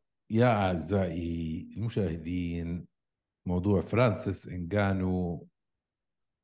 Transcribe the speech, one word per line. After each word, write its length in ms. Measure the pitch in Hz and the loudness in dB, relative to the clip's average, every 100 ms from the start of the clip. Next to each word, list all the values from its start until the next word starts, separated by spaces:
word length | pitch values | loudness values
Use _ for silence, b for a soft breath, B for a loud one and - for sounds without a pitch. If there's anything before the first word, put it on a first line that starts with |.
| _ _ - | _ _ -2
يا 180 | 110 123 | 4 4
أعزائي 1200 | 104 95 87 78 98 90 85 85 85 82 85 - 95 | 6 4 2 0 0 2 -2 -4 -2 -4 -6 -8 -6
المشاهدين، 1120 | 113 117 90 82 80 90 85 85 85 87 - _ _ _ _ _ 90 | -4 0 -2 -2 -4 -2 -2 -4 -4 -6 -10 _ _ _ _ _ -2
موضوع 360 | 90 98 95 | 0 2 2
فرانسيس 640 | - 104 123 92 104 92 - | 2 4 4 2 -4 -6 -8
إنغانو 1000 | 90 85 104 98 95 92 92 87 82 - _ _ _ _ _ _ _ _ _ | -8 -2 0 2 2 0 0 -2 -6 -10 _ _ _ _ _ _ _ _ _